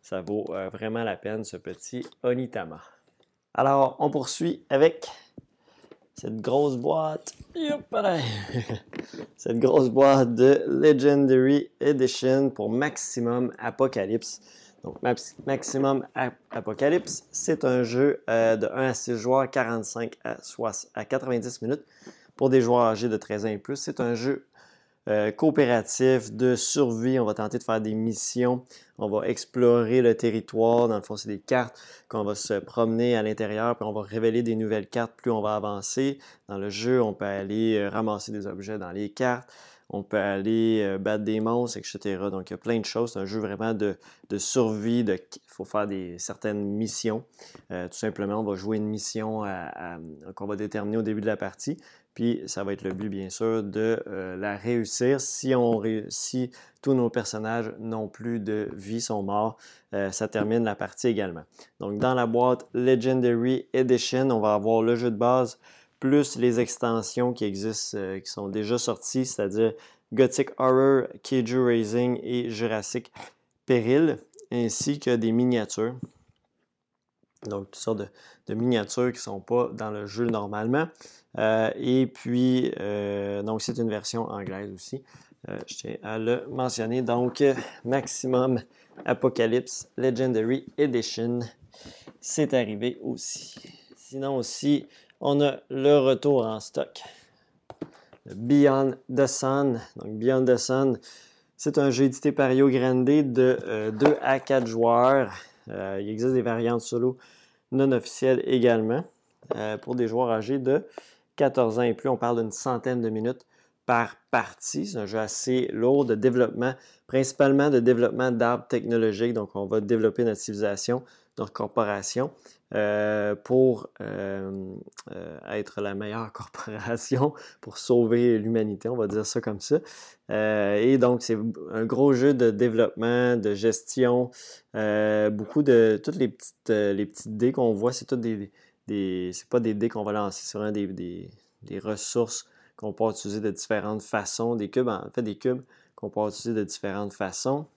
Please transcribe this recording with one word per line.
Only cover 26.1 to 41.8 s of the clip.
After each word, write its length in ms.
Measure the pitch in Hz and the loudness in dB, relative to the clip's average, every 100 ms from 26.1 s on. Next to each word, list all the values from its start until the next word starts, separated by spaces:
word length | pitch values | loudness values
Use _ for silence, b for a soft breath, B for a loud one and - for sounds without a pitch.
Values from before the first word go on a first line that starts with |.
| 127 110 | 4 0
de 240 | 110 127 123 | 0 2 2
survie. 600 | - 147 131 113 123 131 | 0 2 2 2 0 2
On 60 | 110 | 0
va 80 | |
tenter 240 | 104 107 120 | -2 -4 -4
de 40 | |
faire 180 | - 110 | -2 -2
des 140 | 107 | 0
missions. 680 | 110 113 104 - 123 123 123 127 B B - | -2 -2 -4 -6 0 0 0 -6 B B -8
On 120 | 107 | -4
va 180 | 104 - | -2 -2
explorer 720 | 117 - 123 120 120 110 127 | -6 -6 2 4 6 4 4
le 160 | 117 113 | 4 4
territoire. 720 | 117 110 - 113 113 117 120 | 0 0 -4 0 4 4 2
Dans 80 | 107 | 0
le 60 | |
fond, 140 | - 107 | -6 -10
c'est 120 | 110 | -8
des 120 | 101 | -10
cartes 380 | - 127 113 B B B B | -2 0 0 B B B B
qu'on 160 | 113 | -4
va 100 | 101 | -4
se 200 | 101 - | -4 -4
promener 600 | 101 - - 113 113 120 117 | -4 -4 -2 0 2 2 2
à 60 | |
l'intérieur, 540 | 107 107 107 107 117 117 | 0 -4 -4 -2 -2 -2
puis 100 | 107 | -4
on 60 | |
va 100 | 104 | -6
révéler 400 | 101 110 113 117 | -6 0 0 2
des 120 | 117 | 0
nouvelles 340 | 110 110 107 98 | -2 -2 -4 -4
cartes 240 | 120 113 _ | -6 -6 _
plus 140 | 127 | -2
on 120 | 110 | -2
va 140 | 104 107 | -2 -2
avancer. 640 | 104 101 98 - 135 139 B B - | -4 -6 -6 -2 -2 -4 B B -12
Dans 100 | 98 | -8
le 120 | 101 | -8
jeu, 320 | 98 117 127 | -4 0 2
on 100 | 110 | 2
peut 140 | 98 101 | -2 -4
aller, 500 | 98 98 107 113 107 | -4 -4 0 2 2
euh, 140 | 101 | 0
ramasser 420 | 104 110 104 - | -2 -2 -4 -6
des 140 | 107 98 | -10 -10
objets 320 | 95 98 107 | -10 -10 -10
dans 140 | 90 | -8
les 180 | 92 104 | -8 -8
cartes. 380 | - 127 123 131 B B B B | -2 -2 -2 -8 B B B B
On 120 | 101 | -10
peut 140 | 98 107 | -4 -2
aller, 640 | 101 98 101 113 113 110 | -2 -2 0 2 2 2
euh, 140 | 101 98 | 0 -2
battre 280 | 98 107 | -2 -2
des 160 | 107 110 | -2 -2
monstres, 360 | 110 120 120 | 0 0 -2
et 60 | 104 | -6